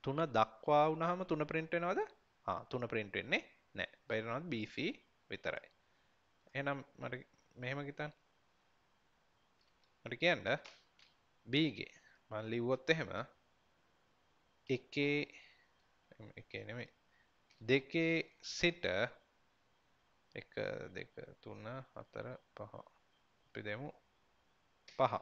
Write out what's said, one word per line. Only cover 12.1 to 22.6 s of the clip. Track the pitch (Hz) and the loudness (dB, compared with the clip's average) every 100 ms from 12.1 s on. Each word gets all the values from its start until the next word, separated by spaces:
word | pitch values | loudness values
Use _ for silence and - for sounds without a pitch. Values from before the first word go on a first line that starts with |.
| - _ | -20 _
මං | 107 110 | -6 -2
ලිව්වොත් | 117 120 127 - | -2 0 0 2
එහෙම | 160 - 92 127 _ _ _ _ _ _ _ _ _ _ _ _ _ - | 0 0 -4 -6 _ _ _ _ _ _ _ _ _ _ _ _ _ -2
එකේ, | 127 - - 143 147 147 - - - _ _ _ _ _ - 107 - | -2 0 0 2 2 0 -8 -20 -20 _ _ _ _ _ -20 -16 -16
එකේ | - 104 | -12 -12
නෙමෙයි, | 107 117 120 _ _ _ _ _ _ - | -10 -10 -12 _ _ _ _ _ _ -14
දෙකේ | 110 135 135 170 165 165 - _ | 4 4 4 0 2 2 -2 _
සිට | - - 175 170 92 92 120 - _ _ _ _ _ _ _ _ _ _ _ | -10 2 2 4 0 2 0 -4 _ _ _ _ _ _ _ _ _ _ _
එක, | - - - 101 - - | -14 -10 -6 -4 -4 -8
දෙක, | - - - - - | -10 -12 -12 -16 -16
තුන, | - 104 107 131 135 | -14 -12 -10 -10 -12
හතර, | - - - 113 127 _ | -16 -14 -10 -10 -12 _
පහ. | - | -14